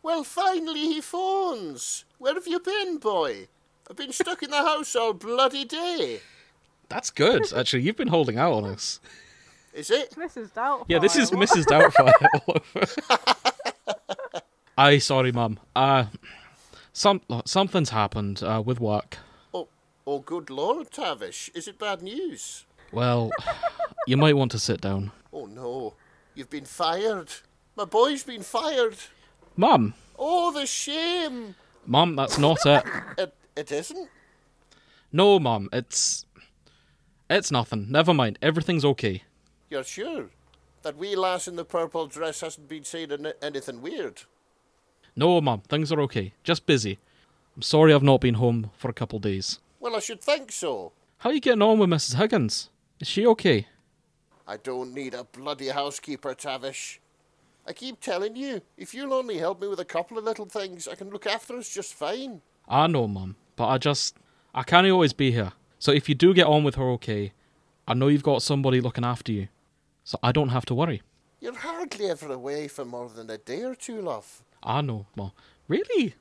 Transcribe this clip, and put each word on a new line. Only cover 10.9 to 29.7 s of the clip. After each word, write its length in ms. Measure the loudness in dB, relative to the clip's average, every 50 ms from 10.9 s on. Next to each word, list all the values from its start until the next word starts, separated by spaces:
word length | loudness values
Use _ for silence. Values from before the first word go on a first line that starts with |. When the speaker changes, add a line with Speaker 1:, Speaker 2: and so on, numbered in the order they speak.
| 2 4
Speaker 2:
this 160 | 4 4 4
is 140 | 4 2 2
Speaker 3:
What? 100 | 2 2
Speaker 2:
Missus 260 | 4 4 4 4 6
Doubtfire 460 | 6 8 8 8 8 8 8 10 10 8 10 8 4 4
all 220 | 4 0 0 0
over. 300 | 0 -2 -2 -2 -2 -2
<laughs> 1600 | -2 -2 -10 2 2 2 2 4 2 0 2 2 -2 -2 0 -8 -8 -8 _ _ -8 -8 -8 _ -12 -12 -10 -12 -12 -12 -12 _ _ _ _ _ _ _ 6
Aye, 200 | 8 8 8 6
sorry, 340 | 4 2 2 2 2 2
Mum. 260 | 0 0 -2 -2 -4 -8 _ _ _
Uh, 320 | 2 4 6 4 4 2 0 -6 -18 _ -20 -20 -20 -20 -20 _ _ -20 _ -20 -20 -20 _
some-, 280 | _ 2 2 2 2 2 _ -6 -6 -6 -6
something's 460 | -2 0 0 0 2 0 0 0 0
happened, 520 | 0 0 0 0 0 -4 -4 -4 -6 -4
uh, 200 | -4 -2 -2 -2 0
with 140 | -2 -2 -2
work. 380 | 0 0 -2 -2 -4 _ -20 -20 -20 -20 _ _ _ _ -10
Speaker 1:
Oh, 140 | -10 -10 _ _ _ _ _ _ _ _
oh, 120 | -6 -6 -6
good 300 | -4 -6 -8 -8 -8 -8
Lord, 400 | -6 -4 -2 -2 -2 -4 -6 -12
Tavish. 600 | -10 -6 -6 -6 -6 -6 -10 -12 -12 -14 -14 -12 _
Is 120 | -12 -14
it 120 | -14 -12 _
bad 240 | -6 -6 -6 -6
news? 640 | -8 -10 -8 -8 -8 -8 -8 -10 -14 -14 -16 -18 _ _ _ _ -20 _
Speaker 2:
Well, 380 | -4 0 0 2 2 2 0 -2 -4 -4 -4 -6 -6 -4 -4 -6
<sighs> 380 | -4 -4 -8 -8 -6 -8 -2
you 100 | 2 4
might 200 | 6 6 6 6
want 140 | 4 2 0
to 60 | -2 -4
sit 220 | -2 -2 -4 -2
down. 320 | -2 -2 -2 -2 -4 -6 -10 _ _ _
Speaker 1:
Oh, 140 | -14 -12 -12
no. 480 | -12 -14 -10 -10 -8 -8 -6 -8 -10 -12 _ _ _ _ _ _ _ _
You've 160 | -16 -14 _
been 140 | -10 -12 -10
fired. 640 | -12 -6 -2 0 0 0 0 -2 -2 -2 -4 -8 -12 -16 -18 _ _ _ _ _ _ _
My 100 | -8 -8
boy's 360 | 0 4 4 4 4 2 -4
been 200 | -6 -10 -12 -12
fired. 540 | -10 -4 -4 -2 -2 0 0 2 0 0 -2 -8 -20 -20 _ _ _ _ _ _ _ _ _
Speaker 2:
Mum. 380 | 2 6 6